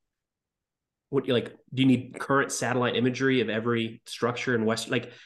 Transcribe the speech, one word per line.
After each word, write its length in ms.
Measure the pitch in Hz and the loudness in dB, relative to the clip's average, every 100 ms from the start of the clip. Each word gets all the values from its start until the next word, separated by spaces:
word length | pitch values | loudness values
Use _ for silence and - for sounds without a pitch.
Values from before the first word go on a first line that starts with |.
| _ _ _ _ _ _ _ _ _ _ _ | _ _ _ _ _ _ _ _ _ _ _
what, 180 | 139 135 | -2 0
like, 280 | 120 - - _ | 0 -2 -10 _
do 80 | 127 | 2
you 60 | 135 | 4
need 320 | 120 - - | 4 0 -10
current 320 | - 139 - | 0 2 2
satellite 440 | - 120 123 120 110 | -2 -2 0 0 2
imagery 460 | 127 123 135 127 | 0 0 2 2
of 80 | 107 | 2
every 520 | 110 117 117 113 117 - | -2 0 -2 -2 -8 -16
structure 480 | - 120 123 131 117 | -4 -2 -2 -2 0
in 100 | 110 | 0
West? 240 | 113 - | 0 -2
Like, 220 | 127 - - | -4 -4 -14